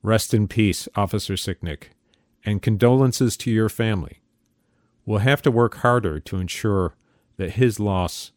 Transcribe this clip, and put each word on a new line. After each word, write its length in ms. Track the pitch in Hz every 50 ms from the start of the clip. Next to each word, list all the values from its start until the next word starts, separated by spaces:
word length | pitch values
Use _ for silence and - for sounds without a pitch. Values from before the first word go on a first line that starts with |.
| -
Rest 300 | 104 110 110 - - -
in 160 | 110 104 92
peace, 400 | - 113 107 101 87 - - - _
Officer 420 | - 101 92 - 104 - - 98
Sicknick, 480 | 90 - - 92 _ - 87 73 - - - _ _ _ _ _ _ _ _ _ _ _
and 180 | 104 104 101
condolences 760 | - - 110 98 123 120 127 131 139 127 117 - 135 117 -
to 120 | - - 123
your 200 | 110 110 110 107
family. 500 | - - 117 110 107 95 76 - - _ _ _ _ _ _ _ _ _ _ _ _ _ _ _ _ _ _
We'll 140 | - 107 104
have 220 | 101 131 143 143 -
to 80 | 147
work 240 | 117 117 120 110 -
harder 440 | - - 123 120 123 104 90 76 76
to 160 | - - -
ensure 600 | 95 92 87 - - - 110 101 98 90 87 - _ _ _ _ _ _ _ _
that 140 | - 98 90
his 280 | 101 113 127 123 107 -
loss 540 | 104 104 95 92 90 85 - - - - _